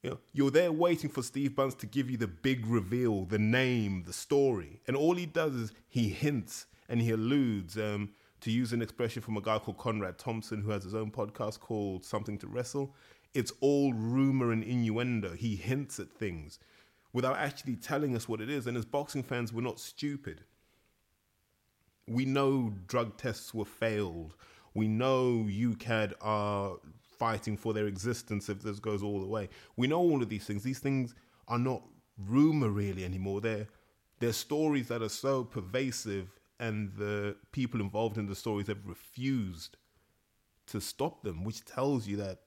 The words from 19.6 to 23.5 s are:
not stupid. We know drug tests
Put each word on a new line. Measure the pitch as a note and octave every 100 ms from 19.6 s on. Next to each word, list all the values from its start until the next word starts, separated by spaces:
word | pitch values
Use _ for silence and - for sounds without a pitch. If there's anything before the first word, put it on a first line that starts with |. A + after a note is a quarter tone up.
not | B2 -
stupid. | - - D3 C#3+ - D#2+ - _ _ _ _ _ _ _ _ _ _ _ _ _ _ _ -
We | A#2 C3
know | C3+ C#3 C3+ A#2 G2 F2+
drug | B2 A#2 -
tests | B2+ G2+ -